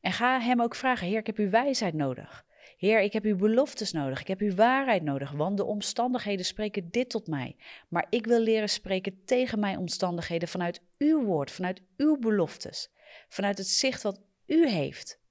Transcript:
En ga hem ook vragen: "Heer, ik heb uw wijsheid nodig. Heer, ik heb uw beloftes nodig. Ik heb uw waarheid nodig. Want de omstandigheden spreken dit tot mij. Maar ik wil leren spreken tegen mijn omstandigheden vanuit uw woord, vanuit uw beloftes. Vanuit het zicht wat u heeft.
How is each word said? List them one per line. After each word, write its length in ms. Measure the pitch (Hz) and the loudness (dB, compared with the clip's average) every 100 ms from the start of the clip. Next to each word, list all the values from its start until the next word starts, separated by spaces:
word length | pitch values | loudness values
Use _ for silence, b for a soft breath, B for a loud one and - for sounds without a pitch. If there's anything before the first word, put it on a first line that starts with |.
En 120 | 226 | -2
ga 280 | 180 240 262 | 0 2 2
hem 200 | 233 247 | 2 2
ook 140 | 233 | 2
vragen: 320 | - 262 247 180 | 0 -2 0 0
"Heer, 120 | 220 | -2
ik 80 | 220 | -2
heb 100 | 208 | -2
uw 140 | 208 | 2
wijsheid 440 | 214 277 262 202 | 4 2 0 0
nodig. 500 | 156 139 123 - - _ B B B | 0 -2 -4 -10 -18 _ B B B
Heer, 240 | 190 220 | 2 4
ik 120 | 202 | 4
heb 120 | 220 | 0
uw 120 | 208 196 | 0 2
beloftes 560 | 208 226 294 - 208 | 4 4 2 -2 -4
nodig. 280 | 160 139 135 | -2 -2 -4
Ik 60 | - | -6
heb 140 | 190 | -2
uw 140 | 208 | -2
waarheid 480 | 185 226 262 269 202 | 4 4 4 2 0
nodig. 280 | 151 139 139 | 0 -4 -4
Want 260 | 143 165 196 | -2 -2 0
de 80 | |
omstandigheden 800 | 190 208 - - 247 247 208 196 | -2 -2 -4 -2 0 0 -2 -4
spreken 460 | 180 - 214 202 170 | -4 -4 -4 -4 -4
dit 200 | 226 247 | -2 -2
tot 160 | 226 - | -4 -4
mij. 300 | 147 123 - B B B | -6 -6 -10 B B B
Maar 180 | 170 - | -4 0
ik 160 | 240 220 | -2 2
wil 140 | 233 | 2
leren 280 | 226 220 208 | 4 2 0
spreken 560 | - 185 190 190 190 | -4 -2 -2 -2 -10
tegen 360 | - 254 254 214 | -2 0 0 0
mijn 180 | 208 190 | -2 -2
omstandigheden 680 | 175 - 180 175 165 170 170 | -4 -2 -2 -2 -4 -4 -4
vanuit 340 | 185 175 180 _ _ | -2 -4 -4 _ _
uw 260 | 294 311 | 2 2
woord, 260 | 220 160 139 | 2 0 -2
vanuit 320 | - 185 185 _ _ | -4 -4 -4 _ _
uw 220 | 294 294 | 2 2
beloftes. 720 | 226 208 160 - - - - B B B B | 2 2 2 -2 -12 -12 -14 B B B B
Vanuit 300 | - 202 196 | -4 -2 -2
het 100 | 190 | 0
zicht 340 | - 262 254 | 2 2 0
wat 180 | 214 190 _ _ _ | -4 -6 _ _ _
u 220 | 320 320 | 4 4
heeft. 520 | 185 139 - - - _ | 2 -2 -6 -14 -16 _